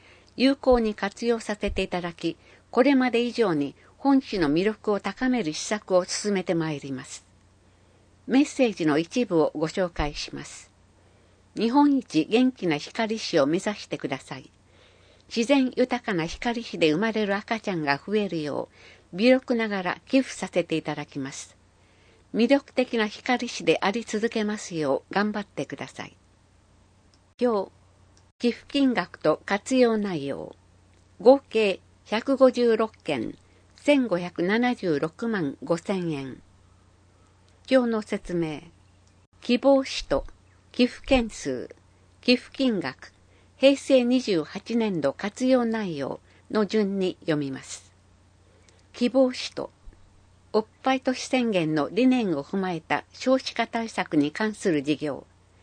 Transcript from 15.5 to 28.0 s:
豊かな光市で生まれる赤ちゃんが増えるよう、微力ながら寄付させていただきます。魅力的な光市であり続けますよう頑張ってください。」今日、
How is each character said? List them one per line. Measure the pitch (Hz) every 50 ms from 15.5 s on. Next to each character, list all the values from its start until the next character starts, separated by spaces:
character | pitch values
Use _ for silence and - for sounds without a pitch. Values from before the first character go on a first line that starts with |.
| 277 277 262 254 -
豊 | - 247 254 247 240 -
か | - 208
な | 170 156
光 | 170 - - - 240 233 233 233
市 | - - 175
で | 170 156 151
生 | 165
ま | 214 226
れ | 214 220 214
る | 196 202
赤 | 202 208 - 233 220
ち | - 220 190
ゃ |
ん | 165 151
が | 143 143 135
増 | - - 202
え | 214 208 190
る | 175 165 151
よ | 147 131 123 - -
う、 | _ - - - - - _ - -
微 | 175 208 247
力 | 254 262 - - 254
な | 226 226 214
が | 208 196
ら | 180 175 - - _
寄 | - - 269 254
付 | - -
さ | - - 190 -
せ | 180 170
て | - 160
い | 160 -
た | - 147
だ | 151 147
き | - - 147
ま | 135 135
す。 | - - - - - _ _ _ _ _ _ _ _ _ _ _ _ _ _ _ -
魅 | 196 226 233
力 | 277 277 - - -
的 | - 254 254 - 233
な | 214
光 | 214 - - - - 254 240 247 240
市 | - - 185
で | 165 156 -
あ | - 185 196
り | 233 226
続 | - - 214 208 233
け | - 226 214
ま | 208 208 214
す | - - 175
よ | 160 151 139 135 - - -
う | -
頑 | 196 208 214
張 | 208 214 202
っ |
て | _ - - 143
く | - -
だ | - 135
さ | 127 - - 101
い。」 | - - _ _ _ _ _ _ _ _ _ _ _ _ _ _ _ _ _ _ _ _ _ _ _ _ -
今 | 240 247 226 202 185
日、 | - _ _ _ _ _ _